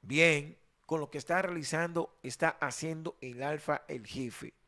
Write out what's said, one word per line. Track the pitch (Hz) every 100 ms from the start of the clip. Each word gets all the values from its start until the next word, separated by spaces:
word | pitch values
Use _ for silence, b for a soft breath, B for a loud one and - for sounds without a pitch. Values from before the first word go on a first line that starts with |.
Bien, | - 143 165 151 147 170 _ _ -
con | 160
lo | 143
que | 147
está | - 175
realizando, | 190 175 143 160 170 170 - _
está | 127 - 160
haciendo | - 143 - 160 160 160 -
el | 127 120
Alfa | 139 151 - 147 -
el | 139 104
Jefe. | 123 127 - - _